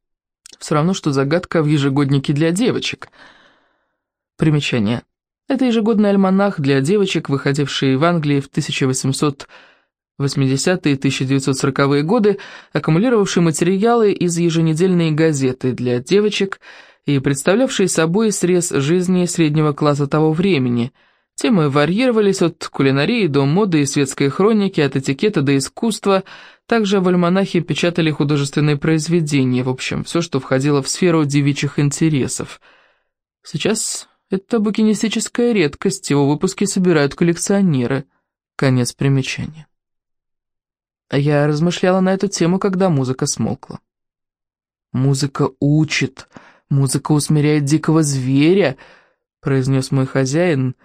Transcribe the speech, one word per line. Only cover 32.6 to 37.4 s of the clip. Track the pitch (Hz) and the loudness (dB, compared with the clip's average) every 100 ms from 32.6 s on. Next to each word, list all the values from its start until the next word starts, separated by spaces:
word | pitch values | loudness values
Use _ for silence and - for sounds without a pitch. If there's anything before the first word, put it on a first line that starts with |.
| _ _ _ _ _ _ _ _ | _ _ _ _ _ _ _ _
Сейчас | - 151 - 226 - - - _ - | -12 -6 -4 -4 -6 -10 -14 _ -6
это | 190 - 233 | -6 -2 -2
букинистическая | 214 202 220 208 220 226 - - 240 | -2 0 0 0 -2 -4 -6 -2 0
редкость, | 214 147 - 196 190 - | 2 0 -2 -4 -4 -2
его | 143 139 | 0 2
выпуски | 147 185 - 202 | 0 -2 -2 -2
собирают | 202 185 165 139 - | 0 2 2 2 0
коллекционеры. | 170 170 | 0 0